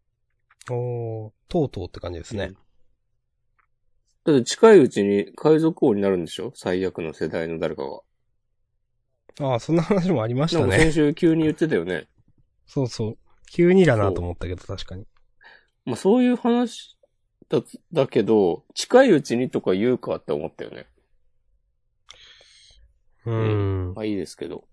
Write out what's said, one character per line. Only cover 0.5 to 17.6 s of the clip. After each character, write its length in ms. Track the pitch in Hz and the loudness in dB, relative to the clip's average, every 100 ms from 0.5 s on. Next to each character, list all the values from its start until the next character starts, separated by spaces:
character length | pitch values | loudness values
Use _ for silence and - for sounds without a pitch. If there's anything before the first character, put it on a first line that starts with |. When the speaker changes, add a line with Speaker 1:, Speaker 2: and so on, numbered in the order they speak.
| _ - | _ -10
Speaker 1:
お 600 | 123 123 120 113 110 110 | -8 -6 -8 -8 -10 -12
ー、 20 | _ _ | _ _
と 160 | 175 | -2
う 60 | 135 | -2
と 120 | 101 | -4
う 40 | 87 | -12
っ 40 | |
て 100 | - | -10
感 140 | 87 | -12
じ 60 | 85 | -12
で 60 | - | -10
す 100 | 101 | -8
ね。 180 | 92 95 _ _ _ _ _ _ _ _ _ _ _ _ _ _ _ _ - | -8 -10 _ _ _ _ _ _ _ _ _ _ _ _ _ _ _ _ 0
Speaker 2:
う 60 | |
ん。 20 | |
だ 60 | 139 | 0
っ 40 | |
て 0 | |
近 300 | 117 - 226 | 0 4 8
い 60 | 202 | 8
う 100 | 127 | 8
ち 140 | - | 2
に 280 | 101 101 - - | 0 0 -2 -2
海 240 | 147 156 | 2 4
賊 280 | 160 - 143 | 2 0 0
王 80 | 101 | 2
に 60 | |
な 80 | 98 | 0
る 80 | 92 | -2
ん 80 | 80 | -4
で 60 | |
し 80 | - | -10
ょ？ 120 | 98 | -12
最 320 | - 101 92 92 | -8 -4 -2 -4
悪 160 | - | -6
の 120 | 80 | -10
世 160 | - 82 | -6 -6
代 180 | 92 82 | -6 -6
の 100 | 82 | -6
誰 180 | 80 76 | -6 -6
か 80 | |
が。 180 | 69 - _ _ _ _ _ _ _ _ _ _ _ _ _ - | -10 -12 _ _ _ _ _ _ _ _ _ _ _ _ _ -8
Speaker 1:
あ 160 | 135 120 | -4 -4
あ、 40 | |
そ 120 | - | 0
ん 40 | 170 | -2
な 80 | |
話 280 | 160 202 185 | 2 0 0
も 120 | 135 | 0
あ 40 | 110 | -2
り 60 | |
ま 140 | 123 160 | -2 0
し 40 | |
た 60 | - | 0
ね。 20 | |
Speaker 2:
な 40 | - | 2
ん 40 | |
か 60 | 98 | 4
先 160 | 160 | 4
週 200 | 156 147 | 4 0
急 220 | 151 165 160 | 2 2 2
に 80 | |
言 80 | 156 | 0
っ 40 | 156 | -2
て 120 | 160 | -2
た 80 | 98 | -2
よ 100 | 85 | -2
ね。 220 | 85 - _ _ _ _ _ _ | -6 -8 _ _ _ _ _ _
Speaker 1:
そ 180 | 147 | -6
う 40 | 123 | -6
そ 220 | - 110 | -4 -8
う。 80 | - _ _ - | -8 _ _ -12
急 220 | - 175 | 2 4
に 120 | 190 160 | 6 6
だ 100 | 113 | 4
な 160 | 98 | 0
と 80 | 87 | -2
思 140 | 87 | -6
っ 40 | 87 | -8
た 100 | 87 | -10
け 80 | 90 | -10
ど、 60 | |
Speaker 2:
そ 120 | - | -12
う。 40 | 98 | -14
Speaker 1:
確 120 | - | -12
か 60 | 92 | -16
に。 100 | - _ _ _ - _ _ _ - | -18 _ _ _ -20 _ _ _ -10
Speaker 2:
ま 80 | |
あ、 20 | 120 | -2
そ 220 | 190 247 | 2 4
う 60 | |
い 40 | 247 | 4
う 80 | 247 | 0
話 640 | 233 240 240 - - _ _ _ _ _ - | 0 0 -2 -6 -20 _ _ _ _ _ -4
だ、 140 | 143 | -4